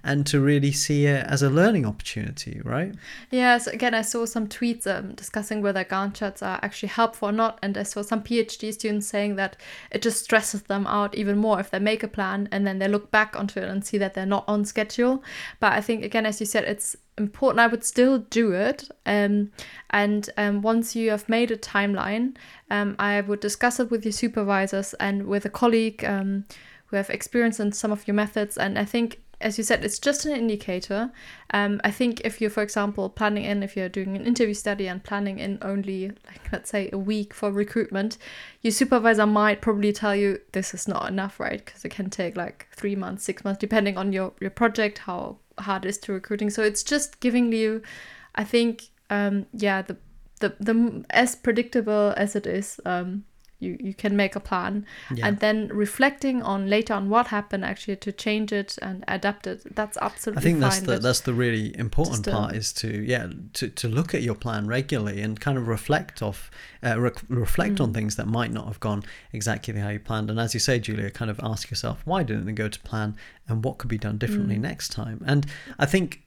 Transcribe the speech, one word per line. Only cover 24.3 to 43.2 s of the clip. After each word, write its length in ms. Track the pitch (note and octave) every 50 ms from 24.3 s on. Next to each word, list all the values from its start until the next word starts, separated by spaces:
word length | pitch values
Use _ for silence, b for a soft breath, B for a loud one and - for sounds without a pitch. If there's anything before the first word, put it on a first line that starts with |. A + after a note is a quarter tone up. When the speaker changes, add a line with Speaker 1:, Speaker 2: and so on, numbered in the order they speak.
| A#3 A3+ G#3 G3 G3+ F#3+ G3 G3 G3 G3 G3 G3 -
Speaker 2:
and 300 | - - G3 G3 G3+ G3
with 200 | G3+ G3+ G3+ G3+
a 40 | G#3
colleague, 540 | - - B3 A#3+ A3+ A3+ A3+ A3+ G#3 - -
um, 400 | G3+ G3+ G3 G3 G3 G3 G3 G3+ B B B B B B B B _
who 100 | - G3
have 120 | G3 -
experience 480 | - G#3 - - - A#3+ A#3 A#3 A3+ A3+
in 140 | G#3 G#3
some 200 | G#3 - - G#3+ G#3
of 120 | G#3 -
your 100 | - G3+
methods. 420 | G#3 G#3 G#3 - A3 G#3 G#3 - -
And 200 | - G3 G3 G#3
I 60 | G#3
think, 380 | G3+ - A#3 A#3 A3+ - - - - - -
as 180 | - A3 G#3 -
you 60 | A3
said, 220 | - A#3+ - -
it's 120 | G#3 G#3 -
just 280 | - C#4+ C#4+ C#4+ -
an 100 | D#4 D4
indicator. 720 | B3+ A#3 A3+ G#3+ G#3 - - F3+ F#3 F#3 - G3+ G3+ A#3 B3+ B B B B B B B -
Um, 280 | - G3+ G3+ G3+ G3+ G3+ -
I 60 | G3+
think 280 | G3+ - B3+ A#3+ A#3 A#3+ -
if 160 | A3+ G#3+ -
you're, 80 | A3+ G#3+
for 140 | G#3 A3+ G#3
example, 440 | G#3 - G#3+ G3+ G3+ G#3 G#3 F#3+ F#3+
planning 360 | - - A3 G#3 G#3 G#3 -
in, 180 | G3+ G3+ G3+ G3
if 140 | G3 - G3
you're 100 | F#3 F#3
doing 300 | F#3+ G3 F#3+ F#3+ F#3+ G3
an 80 | -
interview 280 | A#3 A#3+ A#3+ A#3+ G#3+ G#3
study 340 | G#3 - G#3+ G3+ G3+ G3 F#3
and 140 | F3+ F#3+
planning 380 | - - G#3 G3+ G3+ G3+ F#3+ F#3
in 180 | - G3 G3 G3
only, 480 | - G3 G3 G3+ G3 G3 F#3+ F#3+ F#3 G3
like, 420 | G3+ - _ - - - - -
let's 180 | - F#3 - -
say, 200 | - G#3 G3 -
a 60 | - G3
week 360 | G3 G3 G#3+ G#3+ G3+ G3+ -
for 160 | - - G#3
recruitment, 680 | G3 G3+ G#3 G#3 - A#3 G#3+ - G3 G3 G3 A3 - B B B B B B B B B
your 100 | - A3+
supervisor 540 | G#3+ - C4+ - B3+ A#3+ A3 A#3 A3+ G#3 G#3+
might 360 | G#3 G#3+ G#3 G#3 G#3+ G#3 G3+
probably 320 | - A#3 G#3+ G3+ G3+ G#3 G#3
tell 220 | - A3 G#3 G3+
you, 240 | G3+ G3+ G3+ F#3+ - - _
"This 220 | - F#3+ F#3+ - -
is 120 | F3+ -
not 220 | - G3 - - -
enough, 320 | F#3 G3 F#3+ G3 - -
right?" 260 | - - - - -
'Cause 200 | - - - -
it 60 | -
can 180 | - - G3 F#3+
take, 260 | - - F#3 E3+ F#3
like, 320 | F#3+ F3 G3 - - - _ -
three 200 | - - G3+ G3+
months, 280 | G3 F#3+ F#3 F#3 G3+